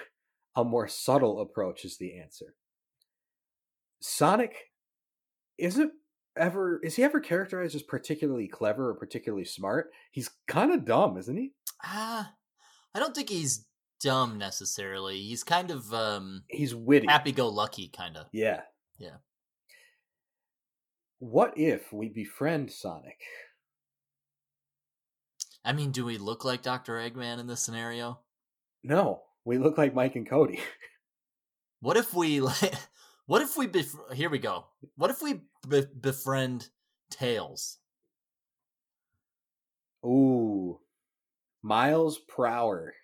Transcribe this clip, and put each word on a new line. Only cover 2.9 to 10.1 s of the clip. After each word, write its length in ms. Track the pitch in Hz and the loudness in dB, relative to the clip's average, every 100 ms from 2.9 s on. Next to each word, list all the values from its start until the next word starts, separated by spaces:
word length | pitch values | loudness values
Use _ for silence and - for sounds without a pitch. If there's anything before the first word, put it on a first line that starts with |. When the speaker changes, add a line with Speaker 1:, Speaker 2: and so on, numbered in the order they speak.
| _ _ _ _ _ _ _ _ _ _ _ | _ _ _ _ _ _ _ _ _ _ _
Speaker 1:
Sonic 540 | - - 151 214 226 - - _ _ _ _ _ _ _ _ - | -6 2 4 4 2 -6 -20 _ _ _ _ _ _ _ _ -4
isn't 360 | 175 220 311 - _ _ _ - | -2 2 0 -2 _ _ _ 0
ever, 440 | 170 196 185 170 | 0 2 0 -2
is 120 | 160 160 | -2 4
he 80 | |
ever 160 | 262 202 | 4 4
characterized 560 | - 175 - 185 175 147 | 0 -2 -2 -4 -4 -6
as 80 | |
particularly 640 | - 127 - 156 151 127 101 | -6 -6 -4 -2 0 -2 -4
clever 420 | - 107 107 127 | -2 0 0 -2
or 60 | 101 | -4
particularly 500 | 98 120 117 101 92 | -8 -8 -6 -6 -6
smart? 460 | - 98 131 - - _ | -6 -2 -2 -2 -10 _